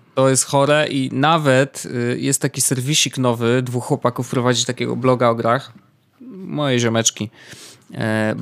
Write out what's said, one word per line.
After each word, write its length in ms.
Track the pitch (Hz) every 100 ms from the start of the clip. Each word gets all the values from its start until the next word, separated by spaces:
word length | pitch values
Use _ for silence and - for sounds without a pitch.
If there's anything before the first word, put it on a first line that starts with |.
| _ -
To 140 | 135
jest 140 | 127 -
chore 420 | 139 139 151 151
i 220 | 139 131
nawet, 680 | 127 151 165 147 131 139 - - 123 120
y, 60 | 123
jest 220 | 135 139
taki 200 | 143 143
serwisik 560 | - 127 127 151 139 131
nowy, 440 | 127 117 117 123
dwóch 220 | 123 120 -
chłopaków 440 | 139 123 117 123
prowadzi 360 | 131 123 117 -
takiego 300 | 120 120 120
bloga 340 | 127 127 123
o 60 | 117
grach, 380 | 117 123 - - _ _ _ _ 247
moje 480 | 190 190 147 147 123
ziomeczki, 500 | 120 113 113 - 107 - - - - - -
e, 420 | - 110 110 107 117